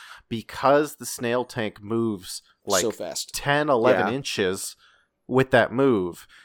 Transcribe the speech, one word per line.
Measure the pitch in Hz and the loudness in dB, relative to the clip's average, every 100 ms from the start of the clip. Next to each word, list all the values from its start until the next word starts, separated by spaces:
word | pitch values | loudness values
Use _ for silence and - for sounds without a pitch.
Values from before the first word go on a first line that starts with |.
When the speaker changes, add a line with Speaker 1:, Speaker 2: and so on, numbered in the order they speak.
| - - - | -20 -20 -10
Speaker 1:
because | 117 - - 135 147 147 - | -10 -10 0 4 4 2 -4
the | 123 | -12
snail | - 120 123 | -6 -2 -2
tank | 120 123 104 104 | -2 -4 -6 -6
moves, | 104 113 113 98 92 - - _ - | -6 -2 -2 -4 -10 -16 -18 _ -2
like, | 95 | 0
Speaker 2:
So | 113 | 0
fast. | - 90 - - | -4 -8 -10 -10
Speaker 1:
ten, | - 143 143 151 | -6 0 0 2
eleven | 123 123 92 95 | 2 4 2 0
Speaker 3:
Yeah. | |
Speaker 1:
inches | 135 - - 92 98 - - _ _ _ _ - | -4 -6 -2 -2 -2 -8 -14 _ _ _ _ -2
with | 127 131 | 0 4
that | 120 - | 4 4
move, | 120 139 107 87 82 - - | 2 2 2 0 -8 -18 -20